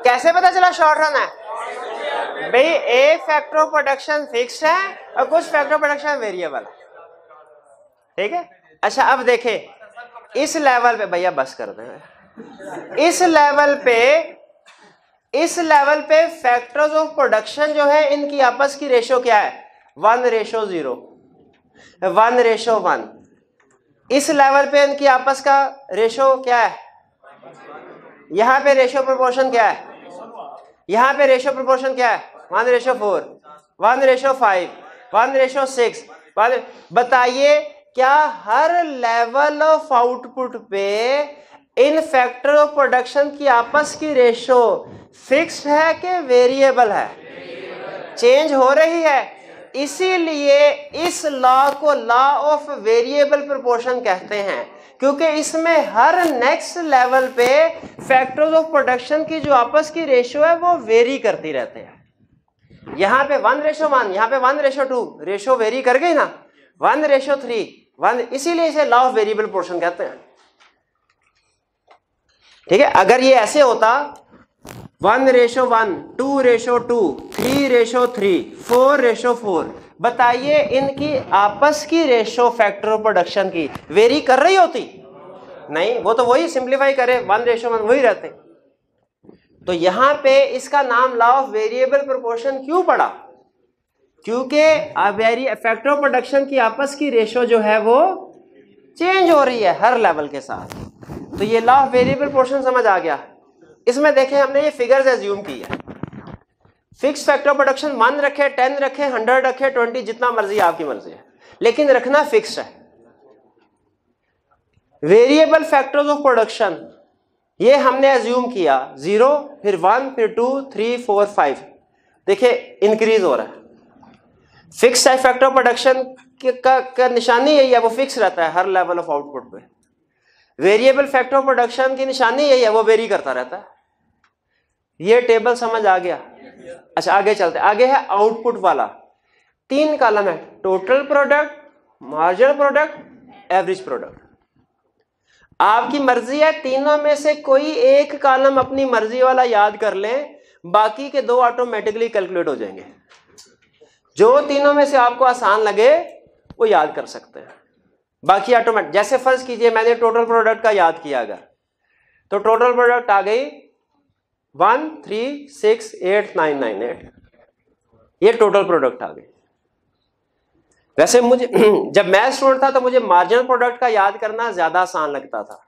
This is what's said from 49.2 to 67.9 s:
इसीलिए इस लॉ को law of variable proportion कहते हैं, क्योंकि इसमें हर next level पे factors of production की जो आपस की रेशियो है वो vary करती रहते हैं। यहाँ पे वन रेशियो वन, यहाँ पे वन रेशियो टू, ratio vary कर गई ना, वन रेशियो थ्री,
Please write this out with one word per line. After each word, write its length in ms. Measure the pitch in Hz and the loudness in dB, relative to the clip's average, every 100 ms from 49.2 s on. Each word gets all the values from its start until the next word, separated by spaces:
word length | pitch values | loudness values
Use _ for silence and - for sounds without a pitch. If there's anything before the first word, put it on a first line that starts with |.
| 214 - - - - - | -2 -14 -20 -20 -14 -8
इसीलिए 960 | 285 - 370 370 330 302 285 277 294 - - 277 | -8 -4 -2 0 -2 -2 2 4 4 2 -10 -6
इस 280 | 349 - 320 | -6 -4 -6
लॉ 440 | 277 254 262 277 277 | 0 2 4 2 0
को 180 | 302 269 226 | 0 0 0
law 260 | 240 269 285 285 | 2 2 2 0
of 200 | 302 294 269 | -2 -4 -8
variable 640 | 208 226 240 285 277 285 285 | 0 0 0 0 0 0 -2
proportion 560 | 277 240 240 240 247 | -6 -2 -2 -2 -4
कहते 320 | 240 185 185 208 | -2 -4 -4 -8
हैं, 240 | 202 135 - - - _ | -6 -6 -10 -16 -20 _
क्योंकि 280 | 269 277 320 302 | -2 0 -2 -2
इसमें 460 | 302 320 330 330 - | -4 -4 0 0 0
हर 360 | 208 277 359 349 | 2 2 4 0
next 520 | 262 247 320 - 349 320 | 0 -2 -2 -6 -8 0
level 420 | 269 247 262 254 254 | 2 2 0 -2 -2
पे 120 | 240 277 330 330 - - | 2 2 2 -2 -18 -20
factors 500 | - 262 254 254 311 | 0 2 2 -2 0
of 180 | 320 320 | 0 0
production 560 | 311 262 247 - 302 311 | -2 0 -4 -2 -4 -4
की 100 | 320 | -6
जो 140 | 285 | 0
आपस 360 | 269 233 294 311 | 2 2 0 -2
की 140 | 330 330 | -6 0
रेशियो 380 | 254 240 294 | 0 0 0
है 120 | 311 339 | 0 2
वो 200 | 349 339 220 | 0 -2 2
vary 320 | 226 240 269 | 2 2 0
करती 320 | 220 160 156 | -4 -4 -6
रहते 280 | 135 113 113 | -8 -8 -12
हैं। 140 | 90 - _ _ _ _ _ _ _ - - 269 | -20 -20 _ _ _ _ _ _ _ -20 -18 -4
यहाँ 260 | 196 254 285 | 0 2 0
पे 120 | 277 | 0
वन 220 | 214 277 | 0 -2
रेशियो 260 | 302 302 311 | -2 -2 0
वन, 220 | 269 214 | 0 -2
यहाँ 160 | 190 226 | -2 -2
पे 80 | 269 | 0
वन 200 | 254 294 | 0 0
रेशियो 260 | 277 269 269 | -2 -2 -2
टू, 340 | 254 180 - | -2 -6 -10
ratio 320 | 156 196 202 262 | -8 -8 -2 0
vary 240 | 220 247 | 0 0
कर 160 | 254 247 | 0 2
गई 160 | 339 | 2
ना, 160 | 302 202 - _ _ _ _ | 0 0 -6 _ _ _ _
वन 240 | 165 262 302 | 0 0 2
रेशियो 300 | 277 269 277 | 0 0 -4
थ्री, 200 | 247 233 147 135 _ | -4 -6 -8 -12 _